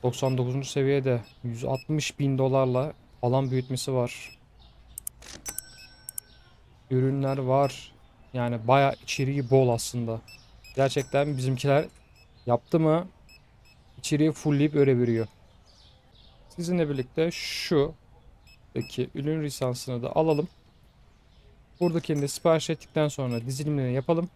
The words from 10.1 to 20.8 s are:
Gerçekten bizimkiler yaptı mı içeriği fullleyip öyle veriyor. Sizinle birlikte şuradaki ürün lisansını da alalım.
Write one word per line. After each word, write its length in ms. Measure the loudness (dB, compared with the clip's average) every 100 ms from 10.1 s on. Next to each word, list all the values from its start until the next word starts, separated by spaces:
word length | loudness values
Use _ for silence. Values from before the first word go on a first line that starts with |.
| -6 -10 -20 -20 -20 -12 0
Gerçekten 600 | 0 0 -2 0 0 -2
bizimkiler 480 | -2 -2 2 2 0 -10 _ -20 _ -12 0
yaptı 340 | 0 _ 2
mı 280 | 4 2 -2 -16 -20 -20 _ _ -20 _ -20 -14
içeriği 340 | -4 2 2
fullleyip 440 | 2 0 2 2 4
öyle 240 | 4 4
veriyor. 280 | 4 2 -2 -8 -20 -20 _ _ -20 -20 _ -20 -20 -20 -20
Sizinle 400 | -10 -2 0 0
birlikte 420 | -2 -4 -2 -2
şuradaki 1800 | -2 -8 -8 0 2 2 -2 _ -20 -20 -20 -20 -20 -10 -8 -8 -6 -6 -4
ürün 280 | -4 -4
lisansını 600 | -4 -4 -4 -4 -6 -6
da 120 | -2 0
alalım. 320 | 2 2 -2 -8 _ _